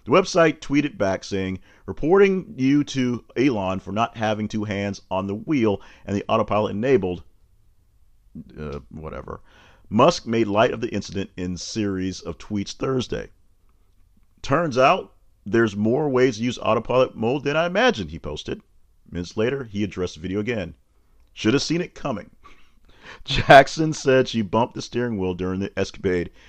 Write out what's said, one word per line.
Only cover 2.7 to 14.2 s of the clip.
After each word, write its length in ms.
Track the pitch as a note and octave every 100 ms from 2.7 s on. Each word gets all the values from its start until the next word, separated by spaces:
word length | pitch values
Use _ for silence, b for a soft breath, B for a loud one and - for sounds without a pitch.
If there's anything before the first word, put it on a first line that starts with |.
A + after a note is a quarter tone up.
| D3
to 400 | C#3 C3+ B2 A#2 - -
Elon 440 | C#3 A2 F#2 F#2+
for 100 | F#2
not 260 | G2+ A#2 A2+
having 300 | G#2+ G#2+ G#2+
two 160 | A2
hands 400 | G#2+ G2+ G2+ G2 -
on 160 | F#2 G2
the 80 |
wheel 460 | G#2 A#2 D3 A2 G2 B B G2+
and 100 | G2+
the 80 | -
autopilot 480 | A2+ G#2 G#2+ G#2+ G2+
enabled," 480 | B2+ B2+ F#2 F2 - _ _ _ _ _ _ _ _ _ _ - - -
uh, 220 | D2+ C#2+ -
whatever. 500 | - D#2 B1+ - - b b b b b
Musk 360 | G#2+ D3 - A#2+
made 220 | A2+ G#2+
light 240 | G2+ B2
of 80 | A2+
the 120 | A#2
incident 380 | G#2 - G2+ F#2+ -
in 200 | F2+ F2
series 640 | - A2 G2+ F#2 F#2 F2+
of 160 | - -
tweets 340 | - G#2 G2
Thursday. 580 | - C3 C3 - - - - _ _ _ _ _ _ _ _